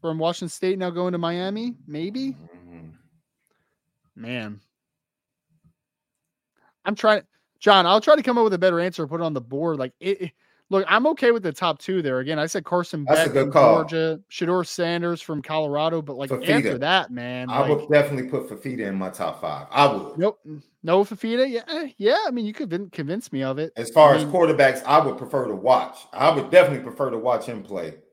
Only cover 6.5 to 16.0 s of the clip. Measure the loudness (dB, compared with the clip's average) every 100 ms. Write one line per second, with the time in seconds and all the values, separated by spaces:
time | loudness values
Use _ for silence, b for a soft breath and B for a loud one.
6.5 | _ _ _ -8 0 2 2 -2 _ _
7.5 | _ 6 6 6 4 6 4 4 2 2
8.5 | 2 2 2 -2 -4 -8 -4 -4 -6 -6
9.5 | -4 -4 -4 -6 _ -6 -4 -6 _ _
10.5 | _ _ -2 2 2 2 2 2 2 -2
11.5 | -4 -4 -4 -4 -4 -2 -4 -4 -4 -4
12.5 | -6 -2 -2 -2 -6 0 2 4 2 2
13.5 | 6 8 6 2 -2 -2 -4 _ -8 -2
14.5 | -2 -2 -4 -2 -2 -4 -6 -6 -10 -4
15.5 | -4 -2 0 0 -2